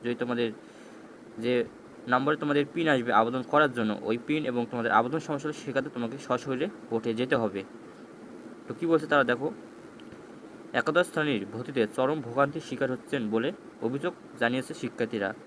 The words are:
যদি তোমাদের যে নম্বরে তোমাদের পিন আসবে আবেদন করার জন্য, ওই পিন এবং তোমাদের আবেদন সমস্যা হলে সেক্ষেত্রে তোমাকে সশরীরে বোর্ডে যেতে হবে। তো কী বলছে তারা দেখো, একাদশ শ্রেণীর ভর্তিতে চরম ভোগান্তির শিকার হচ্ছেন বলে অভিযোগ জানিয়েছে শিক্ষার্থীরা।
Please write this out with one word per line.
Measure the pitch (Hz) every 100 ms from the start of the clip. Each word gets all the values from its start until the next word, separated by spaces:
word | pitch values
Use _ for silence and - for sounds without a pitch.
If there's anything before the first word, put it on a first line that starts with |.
যদি | 117 120
তোমাদের | 120 120 117 107 - - - - - - - -
যে | 117 123 117 - - - -
নম্বরে | 127 139 151
তোমাদের | 147 147 143
পিন | 165 160
আসবে | 135 120
আবেদন | 107 113 127 123
করার | 147 151 120
জন্য, | 110 101
ওই | - 117 117
পিন | 151 139
এবং | 120 117
তোমাদের | 120 113
আবেদন | 104 120 156
সমস্যা | 151 147 151
হলে | 151
সেক্ষেত্রে | - 131 135 123
তোমাকে | 117 135 -
সশরীরে | 123 139 131 170 - -
বোর্ডে | 113 113
যেতে | 113 127 135
হবে। | 113 98 95 - - - - - - - - -
তো | -
কী | 117 165
বলছে | 165 151
তারা | 147
দেখো, | 127 123 143 - - - - - - - - - - - -
একাদশ | 120 139 156 180
শ্রেণীর | - 151 117 98
ভর্তিতে | 113 131 135 107 -
চরম | 131 156
ভোগান্তির | 120 120 139 160 -
শিকার | 127 135
হচ্ছেন | 127 - 143 107
বলে | 113 127 208 - -
অভিযোগ | 117 135 139 - - -
জানিয়েছে | 117 127 127
শিক্ষার্থীরা। | - 120 - 113 113 98 101